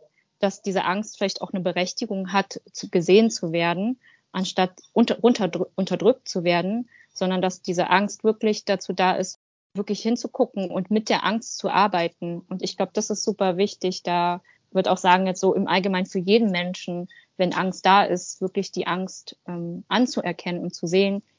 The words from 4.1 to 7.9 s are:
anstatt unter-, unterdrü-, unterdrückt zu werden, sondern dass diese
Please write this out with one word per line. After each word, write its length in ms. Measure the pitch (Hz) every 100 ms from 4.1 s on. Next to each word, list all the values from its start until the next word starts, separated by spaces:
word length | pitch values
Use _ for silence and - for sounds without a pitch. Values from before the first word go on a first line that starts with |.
| _ _
anstatt 420 | 190 185 - 185 - -
unter-, 320 | - 233 -
unterdrü-, 420 | 233 240 185 165 180 -
unterdrückt 520 | 190 180 185 262 -
zu 160 | 190
werden, 440 | 175 175 180 220 247 - _
sondern 260 | - 185 185
dass 220 | 185 180
diese 260 | - 175 170